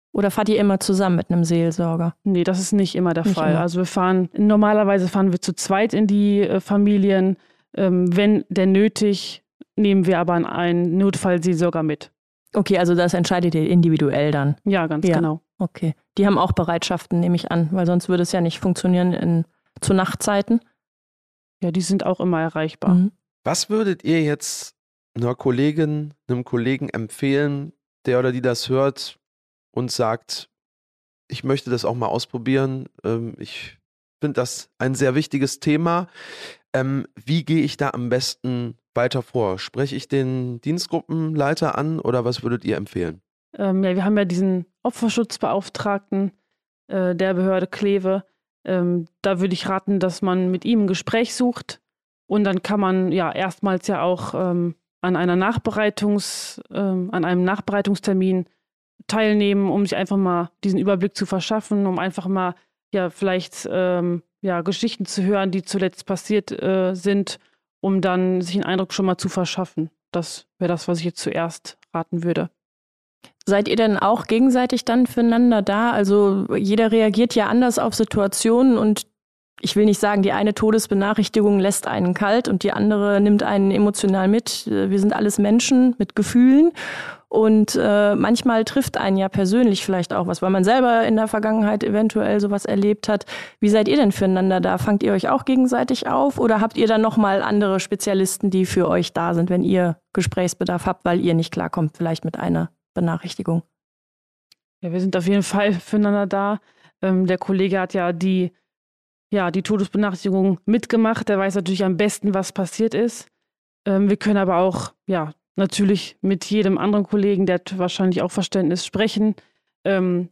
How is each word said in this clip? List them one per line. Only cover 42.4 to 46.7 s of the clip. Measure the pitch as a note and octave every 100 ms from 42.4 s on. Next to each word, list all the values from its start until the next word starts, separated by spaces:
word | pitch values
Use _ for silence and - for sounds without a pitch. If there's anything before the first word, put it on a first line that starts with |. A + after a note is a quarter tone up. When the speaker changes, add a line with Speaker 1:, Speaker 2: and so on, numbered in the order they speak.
Speaker 3:
würdet | A#2 A#2+ -
ihr | G#2+
empfehlen? | G2+ F#2 F2 E2 _ _ _ -
Speaker 2:
Ähm, | G3 F#3+
ja, | F#3+ F3+
wir |
haben | F#3+ G#3
ja | G3
diesen | F3 F#3+ F#3 F3 _
Opferschutzbeauftragten, | A#3+ - A#3 A#3+ A3+ - - G3+ - - G#3 G3 - G3 G3 - _ _ _